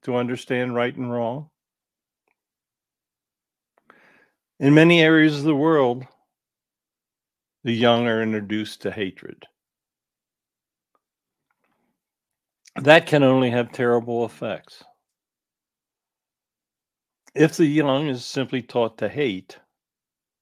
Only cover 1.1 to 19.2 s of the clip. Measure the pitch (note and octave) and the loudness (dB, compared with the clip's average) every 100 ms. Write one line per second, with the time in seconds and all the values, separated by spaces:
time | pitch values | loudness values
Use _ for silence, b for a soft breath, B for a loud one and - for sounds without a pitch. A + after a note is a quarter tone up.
1.1 | A#2+ A2+ C3+ D3+ _ _ _ _ _ _ | -6 -6 -8 -12 _ _ _ _ _ _
2.1 | _ _ _ _ _ _ _ _ _ _ | _ _ _ _ _ _ _ _ _ _
3.1 | _ _ _ _ _ _ _ _ b b | _ _ _ _ _ _ _ _ b b
4.1 | b b b _ - C#3 D3+ E3 E3+ D#3 | b b b _ 0 4 6 6 6 4
5.1 | D#3+ D#3 D3 D3+ C#3 D#3+ D#3 B2+ B2+ C3 | 4 2 0 -2 0 2 2 0 -2 -10
6.1 | _ _ _ _ _ _ _ _ _ _ | _ _ _ _ _ _ _ _ _ _
7.1 | _ _ _ _ _ B2 A2+ A#2+ A#2 A#2+ | _ _ _ _ _ -6 0 2 2 0
8.1 | A2 A2 G#2+ G2+ G#2+ G#2+ - G2 F#2 F#2+ | -2 -4 -6 -6 -8 -8 -10 -10 -8 -8
9.1 | - - - - _ _ _ _ _ _ | -10 -20 -20 -20 _ _ _ _ _ _
10.1 | _ _ _ _ _ _ _ _ _ _ | _ _ _ _ _ _ _ _ _ _
11.1 | _ _ _ _ _ _ _ _ _ _ | _ _ _ _ _ _ _ _ _ _
12.1 | _ _ _ _ _ _ - C3+ E3 E3 | _ _ _ _ _ _ -2 4 4 4
13.1 | D3 C3+ C3 B2+ A#2+ A#2+ - A#2+ A#2+ A#2 | 2 2 2 0 -2 -4 -4 -2 -2 -2
14.1 | A#2 A2+ - A#2 F#2 _ - _ _ _ | -6 -6 -8 -10 -12 _ -20 _ _ _
15.1 | _ _ _ _ _ _ _ _ _ _ | _ _ _ _ _ _ _ _ _ _
16.1 | _ _ _ _ _ _ _ _ _ _ | _ _ _ _ _ _ _ _ _ _
17.1 | _ _ C#3+ D#3 D#3+ D#3 D3+ D3 C3+ D3+ | _ _ 2 2 4 0 2 0 0 -2
18.1 | B2+ - - B2 D3+ A2 B2 A2+ - G#2 | -6 -8 -8 -6 -6 -6 -2 -4 -4 -8
19.1 | C3+ | -4